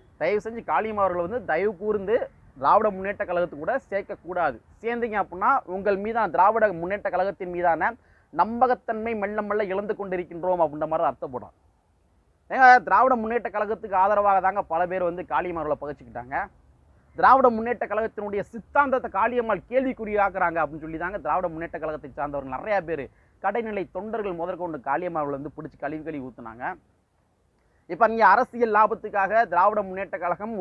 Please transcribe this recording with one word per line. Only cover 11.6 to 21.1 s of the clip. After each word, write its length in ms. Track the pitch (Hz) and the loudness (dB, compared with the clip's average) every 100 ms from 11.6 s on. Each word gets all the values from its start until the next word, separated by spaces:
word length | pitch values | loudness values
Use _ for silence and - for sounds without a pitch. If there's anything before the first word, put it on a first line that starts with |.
| _ _ _ _ _ _ _ _ - | _ _ _ _ _ _ _ _ -6
ஏங்க, 160 | 220 262 247 170 | 8 10 10 6
திராவிட 260 | 190 254 240 | 4 6 4
முன்னேற்ற 280 | 220 233 190 208 | 0 -2 -2 -4
கழகத்துக்கு 420 | 208 220 214 185 196 | -4 -4 -2 2 4
ஆதரவாக 360 | 208 202 190 185 | 4 4 4 2
தாங்க 160 | 202 - | 0 -2
பல 80 | 165 180 | -2 0
பேர் 180 | 185 180 | 0 -2
வந்து 140 | 175 160 | -4 -4
காளியம்மா 300 | 151 180 170 | -4 -2 -4
அவர்களை 180 | 151 143 | -4 -4
பகைச்சிக்கிட்டாங்க. 540 | 147 143 123 117 123 143 196 _ _ _ _ _ _ - | -6 -10 -12 -14 -6 -6 -6 _ _ _ _ _ _ 2
திராவிட 300 | 196 262 254 220 | 6 8 6 2
முன்னேற்ற 300 | 226 233 214 | -2 -4 -4
கழகத்தினுடைய 540 | 202 220 - 208 202 - | -4 -4 -6 -6 -6 -6
சித்தாந்தத்தை 580 | 233 - 285 285 254 233 190 | -12 0 2 2 0 -2 -2
காளியம்மாள் 500 | 226 247 226 190 - | 0 0 0 -2 0
கேள்விக்குறியாக்குறாங்க 840 | 247 262 233 214 208 190 185 175 165 | 0 0 -4 -2 0 0 2 0 0
அப்படின்னு 240 | 151 156 156 | -2 -4 -10
சொல்லி 140 | 160 | -6
தாங்க 180 | 175 | -6